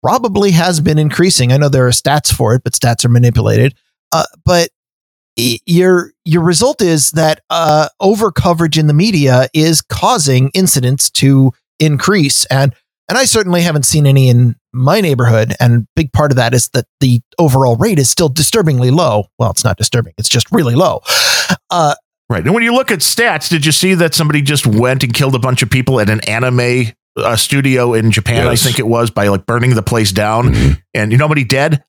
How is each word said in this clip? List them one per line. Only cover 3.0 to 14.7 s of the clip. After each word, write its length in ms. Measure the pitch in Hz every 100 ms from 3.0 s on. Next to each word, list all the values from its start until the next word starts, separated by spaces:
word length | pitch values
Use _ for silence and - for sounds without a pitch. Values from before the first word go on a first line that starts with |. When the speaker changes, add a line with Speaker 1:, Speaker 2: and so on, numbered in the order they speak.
| 120
Speaker 1:
are 40 |
manipulated. 640 | 120 120 117 110 107 131 - _ _ _
Uh, 120 | 160 - _ -
but 240 | 175 170 _ _ _ _ _ _ -
y-, 200 | 123 117 -
your, 480 | 170 185 180 170 _ -
your 160 | 160
result 400 | 165 165 240 302
is 300 | 190 160 -
that, 300 | 151 160 156 _
uh, 400 | 170 160 151 151 _
over 320 | 190 214 214
coverage 460 | - 180 165 165 156
in 80 | 151
the 60 |
media 560 | 147 208 180 139 127 131
is 280 | 156 156 160
causing 680 | - - 190 240 147 127 135 -
incidents 540 | 185 - 123 135 -
to 400 | - 139 135 131 - _ _
increase. 680 | 156 143 - 202 139 - -
And, 280 | 131 139 - _ _ -
and 80 | 220
I 80 | 269
certainly 360 | 226 190 175
haven't 220 | 175 151 139
seen 220 | 156 143
any 220 | 135 127
in 260 | 120 123 117 _